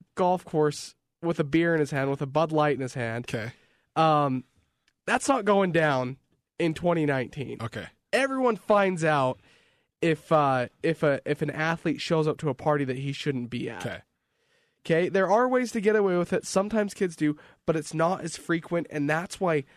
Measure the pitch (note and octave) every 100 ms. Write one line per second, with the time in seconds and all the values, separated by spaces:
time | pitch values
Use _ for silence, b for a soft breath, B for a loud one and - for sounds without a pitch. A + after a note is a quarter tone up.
0 | _ - F3+ F3+ - D#3+ D3+ C#3+ - -
1 | _ _ E3 E3 D3 D#3+ E3+ E3 C#3+ C#3+
2 | C#3 C#3 C#3 D3+ D#3+ D#3 D3+ C3 B2+ C3+
3 | A#2 A2+ A#2 A#2+ A2 - b b b D#3
4 | D#3+ D3+ C#3+ B2+ - _ _ _ _ _
5 | - B3 - C4 G3+ G3+ F#3+ E3 D3+ C3+
6 | B2+ C3+ _ _ _ - E3+ D3+ F3 E3+
7 | D3 C3+ A#2+ D3+ A#2+ A#2+ A2 G#2+ E2+ _
8 | _ A#3 C4+ C4+ B3+ G#3 - G#3 G3 F3+
9 | D#3 D3+ B2+ - b b b b b -
10 | E3 D#3 - D#3 C#3+ C3 A#2+ _ D#3+ D#3+
11 | D3+ C3+ - D3 D3 D3 D#3+ E3 F3 D#3
12 | - D#3+ D#3 - D3+ C3 D#3 D3 C3+ C3
13 | C#3 C#3 D3+ C3+ A#2+ B2 A#2+ G#2+ G#2+ F2
14 | - _ _ _ _ _ _ _ - E3
15 | F3+ F#3+ F#3 G#3+ B3+ B3+ A#3+ A#3 G3+ G#3+
16 | G3 F3 E3+ F3+ - F#3+ G3+ A3 G3+ -
17 | F#3 D#3+ D3+ D3 B B - D#3+ D3+ D#3
18 | E3 F#3 E3 - - E3+ - F3 D3 D#3
19 | C#3+ D#3 F#3 - F#3 D3+ C3+